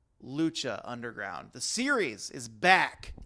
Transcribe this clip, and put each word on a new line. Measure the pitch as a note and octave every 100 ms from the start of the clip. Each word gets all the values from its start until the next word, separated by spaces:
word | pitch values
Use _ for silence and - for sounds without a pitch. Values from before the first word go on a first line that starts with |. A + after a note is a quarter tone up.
| _ _
Lucha | - C#3+ E3 D#3+ C3 G2
Underground. | - A#2+ A#2 G#2+ G2 D2+ -
The | B2
series | - - C4+ C4+ D3+ G#2 -
is | - A#2
back. | A2 F3+ F#3 D3 - - -